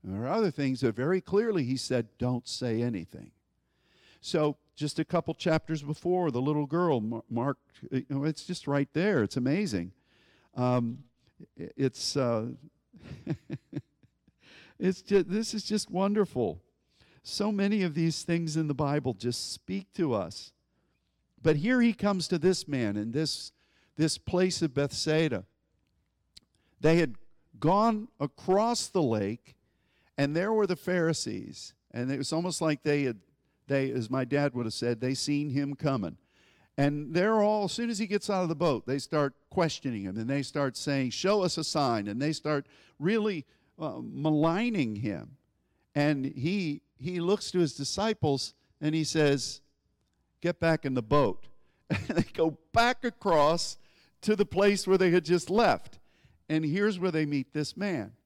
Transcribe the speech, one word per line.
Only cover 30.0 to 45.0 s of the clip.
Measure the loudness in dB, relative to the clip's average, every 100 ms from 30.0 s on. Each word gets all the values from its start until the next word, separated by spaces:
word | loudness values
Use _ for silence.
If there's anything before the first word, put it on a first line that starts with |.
| _ -2
and | 0
there | 0 0
were | 2 0
the | 0
Pharisees. | 0 0 2 0 -4 -8 -10 -16 -18 _ _
And | -6 -4
it | -4
was | -2
almost | -2 -4 -2
like | 0 0
they | 0 0
had, | 0 -4 _ _ _ _ -2
they, | 0 0
as | -2 -2
my | -2
dad | 0 0 0
would | 0
have | -4
said, | -2 -2 0
they | -2
seen | -2 -2 -2 0
him | -2 -2
coming. | -2 -2 0 -4 -8 _ _ _ _ _ 0
And | 2 2 -2
they're | 0 2 4
all, | 4 2
as | -2
soon | -2 -4
as | -2
he | -2
gets | -2 0
out | 0
of | 0
the | 0
boat, | 2 0 -2
they | -6
start | -2 0 0 -2 _
questioning | 0 0 0 -4 -4
him, | -4 -6
and | -2
they | -2
start | -2 -2 -2 -2
saying, | -2 -2 -2
"Show | -2 0 2
us | 0 -2
a |
sign." | -4 0 0 0 -2
And | -2
they | -2
start | -2 -2 -4 -4 _ _ _
really, | 0 0 0 -4 -10 _ _ _
uh, | -8 -8
maligning | -10 -4 0 4 2 2 0 0 -2
him. | -2